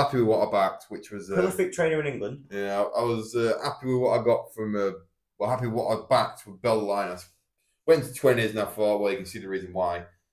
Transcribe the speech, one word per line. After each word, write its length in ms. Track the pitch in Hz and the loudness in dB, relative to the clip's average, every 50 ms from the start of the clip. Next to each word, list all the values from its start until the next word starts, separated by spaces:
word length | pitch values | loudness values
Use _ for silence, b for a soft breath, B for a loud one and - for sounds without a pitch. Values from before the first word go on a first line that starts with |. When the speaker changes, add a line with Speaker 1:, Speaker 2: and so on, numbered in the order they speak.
Speaker 1:
happy 160 | 139 117 131 127 | 4 4 4 2
with 80 | 117 | 4
what 220 | 107 110 - 104 98 | 4 4 4 2 2
I 20 | |
backed, 360 | - 101 98 92 - - - - | 2 2 2 2 0 -4 -14 -14
which 220 | 107 95 - - | -14 -14 -14 -12
was, 200 | - 101 90 90 | -14 -12 -8 -4
uh, 40 | 196 | 0
Speaker 2:
Prolific 380 | 185 180 190 185 - 185 180 - | 2 2 0 2 0 -2 -2 0
trainer 280 | - 170 160 160 151 | 0 0 0 0 0
in 60 | 147 | -2
England. 400 | 143 131 113 101 104 135 143 - - | -4 -4 -4 -6 -8 -8 -10 -14 -12
Speaker 1:
Yeah, 300 | 98 101 101 98 98 101 | -8 -6 -4 -2 0 0
I, 200 | 101 - - - | 0 0 0 -2
I 20 | 120 | 0
was, 300 | 120 117 113 107 107 - | 0 0 -2 -4 -4 -2
uh, 220 | 120 117 113 110 - - | 0 0 2 0 0 -2
happy 260 | 143 139 - - 131 127 | -6 -6 -4 -2 0 0
with 80 | 123 | 2
what 180 | 123 123 113 123 | 2 4 2 4
I 60 | 113 | 4
got 300 | 117 117 113 - - - | 4 2 2 0 -6 -8
from, 200 | - 110 107 104 | -8 -6 -4 -2
uh, 180 | 104 101 98 92 95 - _ _ _ _ _ _ _ | 0 0 -2 -2 -4 -14 _ _ _ _ _ _ _
well, 120 | 104 107 | -2 -2
happy 160 | 127 127 123 | -2 -2 -2
with 80 | 117 110 | -2 -2
what 180 | 120 - - 110 107 | -2 0 0 0 -2
I 80 | 107 - | 0 2
backed 380 | 131 123 110 101 - - - | 2 2 2 0 -4 -12 -18
with 160 | 104 95 90 - | -18 -20 -4 0
Bell 160 | 120 113 110 | 2 2 2
Line. 320 | 107 101 101 101 101 92 | 2 0 0 -2 -2 -4
I 40 | 90 | -6
s-, 140 | 92 - - _ _ _ _ _ _ _ _ _ _ _ | -10 -14 -20 _ _ _ _ _ _ _ _ _ _ _
went 180 | - 165 156 120 | 4 4 4 4
to 100 | - - | -4 -8
twenties 360 | - - 135 123 117 113 107 101 | 2 4 4 4 4 2 0 0
and 80 | 107 | -2
I 40 | 104 | -4
thought, 360 | 98 - - 107 104 107 101 | -4 -2 0 2 2 2 4
"Well, 100 | 104 101 | 2 0
you 80 | 98 95 | 0 -2
can 80 | 95 | -6
see 120 | 90 - 87 | -10 -12 -14
the 80 | 95 95 | -10 -6
reason 240 | 95 92 90 90 90 | -6 -6 -6 -6 -4
why." 300 | 92 92 90 87 87 87 - _ _ _ _ | -2 -2 -2 -2 -4 -8 -14 _ _ _ _